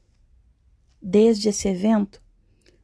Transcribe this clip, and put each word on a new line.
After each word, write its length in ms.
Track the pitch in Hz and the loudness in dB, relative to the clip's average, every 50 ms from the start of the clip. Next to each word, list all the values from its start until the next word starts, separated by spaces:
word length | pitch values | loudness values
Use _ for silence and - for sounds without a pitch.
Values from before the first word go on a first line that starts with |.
| _ _ _ _ _ _ _ _ _ _ _ _ _ _ _ _ _ _ _ _ | _ _ _ _ _ _ _ _ _ _ _ _ _ _ _ _ _ _ _ _
Desde 500 | - 185 175 208 220 226 226 208 208 214 | -6 0 2 4 4 4 2 0 -2 -4
esse 180 | 202 - - 202 | -4 -4 -4 -6
evento, 520 | 190 180 190 220 226 208 202 196 - - _ _ _ _ _ _ _ _ _ _ _ _ | -4 -2 0 0 0 0 0 -4 -8 -18 _ _ _ _ _ _ _ _ _ _ _ _